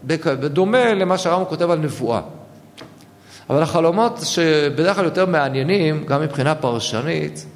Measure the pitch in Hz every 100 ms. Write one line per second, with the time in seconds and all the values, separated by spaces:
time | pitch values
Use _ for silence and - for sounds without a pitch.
0 | 131 156 160 135 143 147 190 247 240 202
1 | 185 185 180 180 185 160 170 165 151 110
2 | 117 110 - - - - - - - -
3 | - - - - - 135 156 170 165 180
4 | 233 233 160 - 165 156 147 131 170 202
5 | 175 180 185 160 139 135 139 202 160 156
6 | 147 139 151 143 135 156 131 117 - 113
7 | 143 160 151 156 -